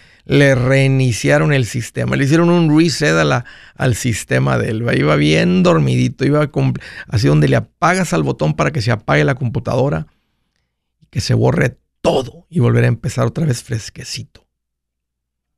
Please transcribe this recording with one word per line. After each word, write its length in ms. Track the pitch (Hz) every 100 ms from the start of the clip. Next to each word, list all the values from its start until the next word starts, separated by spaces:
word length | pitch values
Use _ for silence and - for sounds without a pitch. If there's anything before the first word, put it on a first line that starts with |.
| - _
"Le 320 | - 139 143 127
reiniciaron 960 | 127 135 135 131 127 104 139 147 156
el 140 | 139 113
sistema, 500 | 123 113 127 120 131
le 80 |
hicieron 260 | 139 160 170
un 300 | 175 160 151
reset 380 | 170 120 151 165
a 80 | 151
la, 200 | 131 - - - -
al 200 | 135 117
sistema 600 | 123 104 - 131 135 127
de 120 | 117
él. 180 | 110 120 131
Iba 200 | 143 151
bien 440 | 147 156 175 185
dormidito, 640 | 180 165 135 127 127 - 131
iba 240 | 147 147
con-", 260 | 139 135 120 - - -
así 180 | 110 139
donde 220 | 151 147
le 80 | 127
apagas 560 | - _ 165 185 175
al 100 | 165
botón 300 | 139 127 156
para 180 | 151 147
que 100 | 147
se 100 | 107
apague 340 | 110 - 147 147
la 100 | 131
computadora 720 | 123 127 117 123 135 156 151 _ _ _ _ _ _ _ _ _
y 60 | _
que 120 | -
se 140 | -
borre 440 | 113 120 156 127 - _ _
todo 480 | 165 147 127 - _
y 120 | 170
volver 240 | 120 117 120
a 20 |
empezar 400 | 117 123 - 120
otra 180 | 131 156
vez 160 | 120
fresquecito. 840 | - 113 - - - - - _ _ _ _ _ _ _ _ _ _ _ _